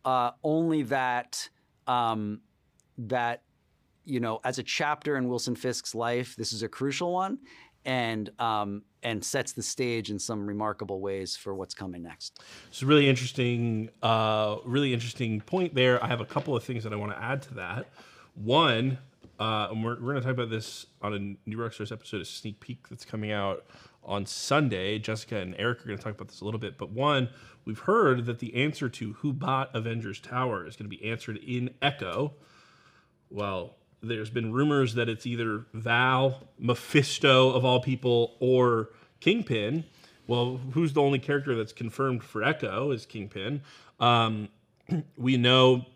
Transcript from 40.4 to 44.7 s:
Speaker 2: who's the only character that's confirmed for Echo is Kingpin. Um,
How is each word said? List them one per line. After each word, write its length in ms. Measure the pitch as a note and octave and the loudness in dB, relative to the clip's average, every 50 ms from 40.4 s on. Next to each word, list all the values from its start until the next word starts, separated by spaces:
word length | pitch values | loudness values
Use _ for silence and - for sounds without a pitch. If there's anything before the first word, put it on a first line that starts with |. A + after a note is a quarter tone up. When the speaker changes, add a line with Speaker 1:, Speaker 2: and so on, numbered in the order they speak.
| A#2+ B2+ B2+ B2 B2+ C3 | 2 0 -2 -6 -8 -2
Speaker 2:
who's 200 | B2 D#3 E3+ D#3 | 0 2 2 4
the 100 | C#3 D#3 | 4 4
only 160 | C#3+ C#3 C#3 C3 | 4 4 4 2
character 380 | B2 - C#3+ C#3+ C#3 C#3+ B2 | 2 0 0 0 0 0 -2
that's 160 | A2+ A2 - | -2 -2 -6
confirmed 500 | - - A#2+ A2+ - - C3+ C3+ B2+ A#2 | -6 -8 -8 -8 -2 -2 0 0 0 -2
for 200 | - - - G#2+ | -4 -6 -6 -2
Echo 480 | G#2+ C#3 D#3 D#3 - G#2 F#2+ G#2+ C3+ D3 | 0 0 0 0 -4 -4 -2 -2 -2 -2
is 160 | C3 A2 - | -2 -4 -6
Kingpin. 560 | - - A2 F#2+ - - G2+ F#2+ A2+ C#3+ C#3+ C#3 - - - - - _ _ | -12 -12 -10 -10 -10 -8 -8 -6 -6 -6 -6 -8 -14 -20 -20 -20 -20 _ _
Um, 500 | A#2 A#2+ A#2+ A#2 A2+ A2+ A2 G#2+ G#2+ - _ _ _ _ | 4 6 6 6 4 2 0 -4 -6 -10 _ _ _ _